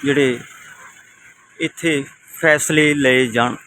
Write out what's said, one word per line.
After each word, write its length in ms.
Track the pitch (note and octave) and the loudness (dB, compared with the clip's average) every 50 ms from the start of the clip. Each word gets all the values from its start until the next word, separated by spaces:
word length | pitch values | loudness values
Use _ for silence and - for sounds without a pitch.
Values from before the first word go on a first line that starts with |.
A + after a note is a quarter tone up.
| - | -2
ਜਿਹੜੇ 360 | C#3 C#3 C#3+ C#3 C3 A#2+ A#2+ - - - - - - - - - - - - - _ _ _ - - _ _ _ _ _ - | 0 0 0 0 0 -2 -6 -10 -20 -20 -20 -20 -20 -20 -20 -20 -20 -20 -20 -20 _ _ _ -20 -20 _ _ _ _ _ -8
ਇੱਥੇ 440 | E3 D#3 _ - - E3 D3+ C#3 C#3 - - _ _ - - - | -8 -8 _ -4 -2 -2 -2 -2 -4 -8 -16 _ _ -20 -10 -2
ਫੈਸਲੇ 540 | E3 D#3+ D3+ D3 - - D#3+ D3+ D3+ D3+ D3 | 0 2 2 2 0 0 0 2 2 2 0
ਲਏ 320 | D3 C3+ C3 B2+ B2+ C3 | 2 2 2 2 2 0
ਜਾਣ। 300 | A#2+ A2 A#2 A#2 B2 A2+ - - | 0 0 -2 -2 -2 -4 -10 -16